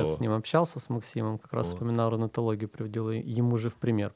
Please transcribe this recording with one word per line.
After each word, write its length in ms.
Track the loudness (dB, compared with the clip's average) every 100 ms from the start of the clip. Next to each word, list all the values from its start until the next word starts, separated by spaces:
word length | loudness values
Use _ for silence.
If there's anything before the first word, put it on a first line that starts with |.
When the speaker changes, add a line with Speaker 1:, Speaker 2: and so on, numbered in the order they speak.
Speaker 1:
Спиридонова? 120 | 2 2
Speaker 2:
с 40 |
ним 120 | 0
общался, 460 | 0 2 2 2 -2
с 100 | -4
Максимом, 480 | -4 -4 -4 -2 -4
как 140 | -4
раз 140 | -2 -2
Speaker 1:
Вот. 80 |
Speaker 2:
вспоминал 340 | -2 0 2 2
"Орнитологию", 560 | 2 0 0 0 0 -4
приводил 420 | -6 -6 -4 -2
и-, 100 | -2
ему 360 | -2 2 2 2
же 140 | 0
в 40 |
пример, 380 | -2 2 2 2